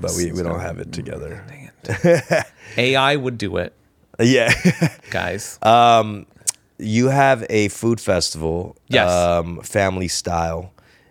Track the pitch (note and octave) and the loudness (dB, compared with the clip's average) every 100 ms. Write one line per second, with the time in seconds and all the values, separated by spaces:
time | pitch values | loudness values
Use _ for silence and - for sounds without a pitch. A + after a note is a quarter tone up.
0 | F2+ F2 F2 F2 E2+ F2 F2 - - E2 | -6 -4 -4 -4 -4 -6 -8 -10 -12 -12
1 | - - D2+ - - - - _ - G#2+ | -10 -12 -12 -14 -18 -20 -20 _ -8 0
2 | F3 E3+ - D#3+ - _ - - B2 C3+ | 2 2 2 -2 -4 _ -8 -2 0 2
3 | C3+ D3 B2+ A#2 G2+ F2+ F2 - _ _ | 2 0 -2 -6 -4 -4 -6 -10 _ _
4 | _ - A#2 B2+ A#2 - F3+ - D#3+ - | _ 0 4 4 2 2 0 2 -2 -4
5 | - F2+ F2+ G2 - - A2 A#2 A#2+ A#2 | -10 -6 -6 -6 -12 -2 4 6 6 6
6 | A2 G#2 - _ - - _ - G#2+ A2 | 2 -6 -14 _ -10 -10 _ -10 -2 2
7 | C3 C#3 C#3 B2 G#2+ G#2+ G2+ - A2+ A2+ | 2 4 4 2 0 0 0 0 -2 -2
8 | - F2+ - D#2 D#2+ E2+ F#2+ - - B2 | 0 0 -2 -4 -4 -4 -8 -14 -2 2
9 | F2+ F2+ F2 E2+ E2+ E2+ - G#2 F#2+ F#2 | 4 4 2 2 -2 -8 -4 0 0 -2
10 | F2+ - F2+ E2+ E2 E2 F2+ _ _ _ | -4 -6 -4 -4 -4 -6 -10 _ _ _
11 | _ | _